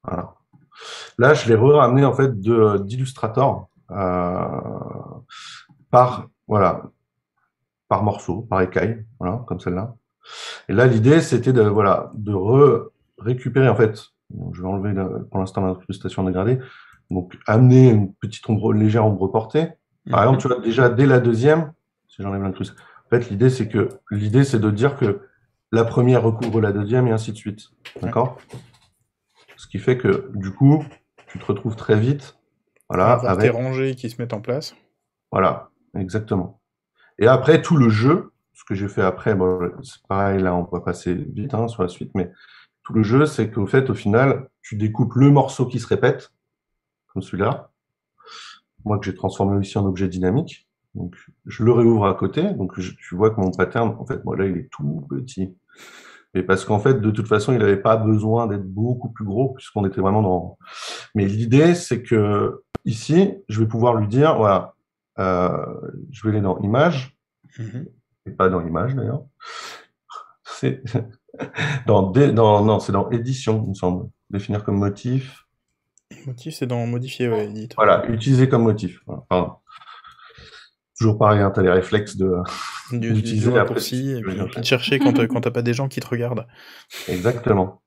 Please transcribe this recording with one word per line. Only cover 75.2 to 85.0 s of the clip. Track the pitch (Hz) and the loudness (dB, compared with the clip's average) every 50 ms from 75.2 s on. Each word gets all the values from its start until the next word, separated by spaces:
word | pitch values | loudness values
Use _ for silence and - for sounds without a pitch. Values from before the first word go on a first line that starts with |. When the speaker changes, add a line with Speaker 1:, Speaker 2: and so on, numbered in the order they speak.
| 131 - - - _ _ _ _ _ _ _ _ _ _ _ _ _ _ - - - | -4 -8 -20 -20 _ _ _ _ _ _ _ _ _ _ _ _ _ _ -20 -18 -16
Speaker 2:
Motif, | 135 123 120 - 160 156 | -16 -16 -14 -14 -16 -10
c'est | - 139 | -8 -6
dans | 120 123 120 117 | -6 -4 -4 -4
Modifier, | 117 120 123 127 131 - - 127 120 | -4 -6 -6 -8 -10 -6 -4 -2 -2
ouais, | 113 107 107 | 0 -2 -4
édite. | 104 104 110 107 - - | -6 -8 -12 -14 -10 0
Speaker 1:
Voilà, | - 107 101 87 - - - | 2 6 6 6 4 2 -2
utiliser | 113 110 110 135 135 123 131 131 | -4 -2 2 2 4 4 4 4
comme | 135 117 117 | 4 2 2
motif. | 110 104 107 92 87 - - _ | 2 2 0 -4 -8 -10 -12 _
Voilà, | - - 71 - _ | -16 -16 -16 -6 _
pardon. | 92 90 - - - _ _ _ - - - - - - - - - _ - - _ - - - - - - _ _ _ _ _ _ - | -2 0 0 -2 -8 _ _ _ -20 -20 -20 -20 -20 -20 -20 -20 -20 _ -20 -20 _ -20 -20 -20 -20 -20 -20 _ _ _ _ _ _ 0
Toujours | 113 110 104 107 | 0 2 2 4
pareil, | 110 104 107 104 | 4 4 4 4
hein, | 101 98 | 2 2
t'as | - 107 | 2 2
les | 95 92 | 2 4
réflexes | 90 92 87 - 107 104 - - - | 4 2 0 0 -2 -2 -2 -4 -6
de, | 98 95 95 90 87 85 - - - - - - - - - | -4 -2 0 0 -2 -4 -6 -10 -12 -12 -12 -14 -14 -12 -10
Speaker 2:
Du, | 120 120 | -8 -6
du, | 113 117 113 | -2 -2 -2
Speaker 1:
d'utiliser | 107 107 113 110 107 110 123 | -2 -2 -2 -2 0 0 2
Speaker 2:
du | 123 113 | 2 2
Speaker 1:
après, | 101 - | 0 0
Speaker 2:
raccourci, | 117 107 104 - 127 | -2 -4 -4 -4 -6
Speaker 1:
si | 127 135 139 | -6 -6 -6
Speaker 2:
et | 135 120 | -6 -6
Speaker 1:
tu | 107 | -6
veux | |
Speaker 2:
puis, | 95 92 | -8 -6
Speaker 1:
bien | 104 95 | -6 -8
Speaker 2:
puis | - | -8
de | - | -8
Speaker 1:
faire. | - 117 | -6 0
Speaker 2:
chercher | - 135 120 - - 143 | 0 0 0 2 -2 0
quand, | 135 | 2